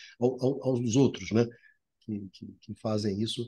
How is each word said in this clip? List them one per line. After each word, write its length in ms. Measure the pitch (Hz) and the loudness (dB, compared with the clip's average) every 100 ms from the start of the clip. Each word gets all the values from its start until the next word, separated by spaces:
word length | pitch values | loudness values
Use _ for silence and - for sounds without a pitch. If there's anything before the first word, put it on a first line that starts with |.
| - - | -18 -2
ao, 260 | 120 - | 0 2
ao, 200 | 127 - | -2 0
aos 320 | 127 123 120 123 | 0 0 2 4
outros, 340 | 127 - 92 | 4 2 0
né? 160 | 110 117 - - _ _ _ | 2 2 -2 -20 _ _ _
Que, 260 | - 104 98 | -8 -8 -8
que, 140 | - 104 98 | -14 -18 -16
que 120 | - 104 | -14 -8
fazem 400 | 113 107 107 98 | -4 -2 0 -2
isso, 260 | 117 - | -2 -4